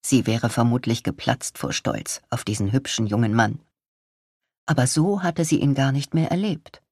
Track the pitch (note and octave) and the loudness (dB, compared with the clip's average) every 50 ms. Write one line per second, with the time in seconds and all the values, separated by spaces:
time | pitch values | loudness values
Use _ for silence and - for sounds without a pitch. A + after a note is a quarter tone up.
0 | - - - B2+ - - A2 A#2 - A#2 - - B2 A#2+ A#2 B2 - A2 A#2 - | -2 2 2 2 4 2 0 0 0 0 2 2 2 2 2 2 0 0 -2 -2
1 | - - - - - - A#2+ - - - _ - - A#1+ - - _ - - - | -2 -6 -6 -4 -2 -2 -2 -2 -4 -12 _ -6 -6 -6 -6 -4 _ -4 -4 -4
2 | - - - - _ _ - A#2+ - - G#2+ G#2 G#2 G2 G#2+ C3+ - - - A2+ | -6 -8 -10 -12 _ _ -8 -6 -4 -4 -4 -2 -2 0 0 0 -2 -2 -4 -2
3 | A2 G#2 G#2 A2 A#2+ A2 G#2 A#2 A2+ G#2+ A#2 - _ _ _ _ _ _ _ _ | -2 0 0 0 2 2 4 2 2 2 0 -6 _ _ _ _ _ _ _ _
4 | _ _ _ _ _ _ _ _ _ _ _ _ _ - D#3 C3+ B2+ B2+ - D#3 | _ _ _ _ _ _ _ _ _ _ _ _ _ -2 2 2 2 2 2 2
5 | D#3 F#3+ G3+ G3 F3+ F3+ D#3+ - E3 D#3 D#3+ - - C#3+ C#3 C#3 C3+ C3+ C3+ C#3 | 2 2 2 0 -2 -2 -2 -2 0 0 2 2 2 2 2 2 2 2 0 0
6 | C#3 - - E3 D#3+ - - F3 G3+ G#3+ F3 D#3 _ - - - _ _ | -4 -2 0 0 0 0 0 -2 0 -2 -4 -4 _ -18 -20 -20 _ _